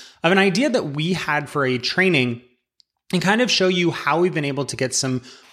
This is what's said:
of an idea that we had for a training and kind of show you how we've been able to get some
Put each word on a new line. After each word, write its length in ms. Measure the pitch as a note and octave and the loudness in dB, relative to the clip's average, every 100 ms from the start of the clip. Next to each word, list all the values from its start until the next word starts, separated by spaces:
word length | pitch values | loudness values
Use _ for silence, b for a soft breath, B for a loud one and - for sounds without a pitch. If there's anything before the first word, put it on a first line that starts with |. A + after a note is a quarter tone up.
| B B | B B
of 80 | E3 | 2
an 60 | F#3+ | 4
idea 300 | G3 F3+ C#4+ | 4 2 0
that 180 | A#3 D3+ | 0 -2
we 260 | C#3+ E3 | -4 -4
had 360 | E3+ - D3 C#3+ | -4 -2 -2 -2
for 160 | D3 | -2
a 140 | C3 B2+ | 0 -2
training 640 | - - F#3 D3 B2 A#2+ - _ _ _ _ _ - | -2 0 2 2 0 -4 -10 _ _ _ _ _ -4
and 100 | F3+ | 0
kind 180 | F#3 A3 | 2 2
of 120 | B3 | 2
show 160 | - F#3 | 2 2
you 240 | F3+ E3+ | 2 0
how 260 | - C#3+ D#3 | 0 0 2
we've 160 | F3+ | 2
been 100 | D3+ | 0
able 200 | C#3+ C#3 | -2 -4
to 120 | C3 A2+ | -6 -4
get 180 | B2+ | -4
some 280 | - C3 B2+ B B B | -2 -2 -4 B B B